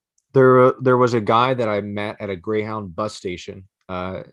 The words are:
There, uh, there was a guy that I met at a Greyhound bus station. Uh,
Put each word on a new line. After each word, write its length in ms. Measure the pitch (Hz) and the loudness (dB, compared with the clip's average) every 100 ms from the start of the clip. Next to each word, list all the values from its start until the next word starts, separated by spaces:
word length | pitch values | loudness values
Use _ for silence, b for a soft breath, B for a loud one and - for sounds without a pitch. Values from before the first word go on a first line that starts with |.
| _ _ _ | _ _ _
There, 320 | 135 131 127 127 | 4 6 8 6
uh, 60 | - | 4
there 160 | 131 127 | 0 2
was 180 | 123 | 2
a 60 | 117 | 0
guy 340 | 104 117 127 | 0 2 2
that 140 | 123 113 | -2 -2
I 120 | 104 | -4
met 340 | 104 101 104 - | -6 -8 -8 -8
at 100 | 104 | -10
a 60 | 92 | -10
Greyhound 600 | 107 107 107 110 98 85 | -6 -6 -6 -8 -10 -8
bus 180 | 107 | -8
station. 540 | - 98 87 - 98 95 _ - | -8 -12 -12 -14 -18 -20 _ -12
Uh, 340 | 90 92 92 - | -10 -8 -10 -14